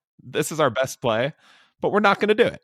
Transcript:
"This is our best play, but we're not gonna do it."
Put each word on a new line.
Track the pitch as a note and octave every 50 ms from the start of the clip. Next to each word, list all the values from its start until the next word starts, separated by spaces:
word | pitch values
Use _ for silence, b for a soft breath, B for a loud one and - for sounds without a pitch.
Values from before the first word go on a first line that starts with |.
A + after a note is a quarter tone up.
| _ _ _ _
"This | - A#2 B2+ A#2+ D#3 -
is | F3 D3+
our | D#3 C3
best | G#2+ C3 C3 B2+ - -
play, | - A#2+ G#2+ A2 B2 D3 - b b b b b b b b b
but | - D3+ F3+
we're | G#3
not | G#3 G3 G3 -
gonna | G#3+ G3+ G#3+
do | A3 A3+
it." | D#3+ - -